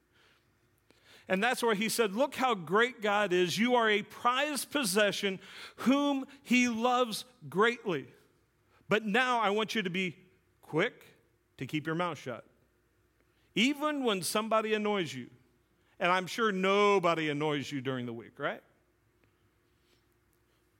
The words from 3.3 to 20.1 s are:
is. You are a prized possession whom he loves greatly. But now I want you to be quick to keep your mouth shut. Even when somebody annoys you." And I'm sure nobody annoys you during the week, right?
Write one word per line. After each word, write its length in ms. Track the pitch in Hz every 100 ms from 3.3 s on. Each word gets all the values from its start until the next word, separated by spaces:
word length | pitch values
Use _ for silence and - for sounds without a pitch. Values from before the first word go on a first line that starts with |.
is. 260 | 180 180 143
You 180 | 240 247
are 140 | 220
a 140 | 208
prized 680 | 214 - 247 254 294 285 -
possession 680 | 294 226 196 208 - 202 185 - - - -
whom 500 | - 277 285 269 262 -
he 240 | - 247 247
loves 560 | 220 240 240 247 196 - _ 147
greatly. 580 | 165 226 240 226 151 127 - _ _ _ _ _ _ -
But 160 | 208 220
now 340 | 214 254 240
I 100 | 208
want 240 | 208 220
you 80 | 226
to 80 | 190
be 280 | 180 185 - - _ _ _
quick 400 | - 151 226 - - _ _ _ _ -
to 80 | 135
keep 220 | 156 156
your 80 | 160
mouth 240 | 175 147
shut. 260 | 135 113 - _ _ _ _ _ _ _ _ _ _ -
Even 480 | 247 285 302 294
when 180 | 247 196
somebody 520 | 160 214 220 220 220
annoys 400 | 214 208 202 151
you." 160 | 127 117 - _ _ _ _ _ _
And 140 | 175
I'm 160 | 185 180
sure 240 | - 220
nobody 760 | 190 190 202 208 202 170 160 156
annoys 420 | 143 151 147 127
you 80 | 143
during 260 | 127 131 123
the 60 |
week, 260 | 117 92 -
right? 240 | 147 226 - _ _ _ _ _ _ _ _ _ _ _ _ _ _